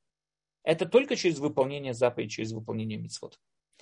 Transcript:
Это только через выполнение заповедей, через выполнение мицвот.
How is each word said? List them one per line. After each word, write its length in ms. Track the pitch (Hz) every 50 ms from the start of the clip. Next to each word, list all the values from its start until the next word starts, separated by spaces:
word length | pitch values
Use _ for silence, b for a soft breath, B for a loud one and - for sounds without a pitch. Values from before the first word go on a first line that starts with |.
| _ _ _ _ _ _ _ _ _ _ _ _ -
Это 220 | - 170 - 185
только 300 | 170 - 247 277 - 233
через 240 | - - 175 160 135
выполнение 540 | 143 151 - 139 131 135 143 143 139 131 120
заповедей, 360 | 113 123 120 - 127 120 110
через 240 | - - 113 110 113
выполнение 440 | 110 110 113 110 110 110 110 107
мицвот. 420 | 110 113 110 - - - - - _ _ _ _ _ _ _ b b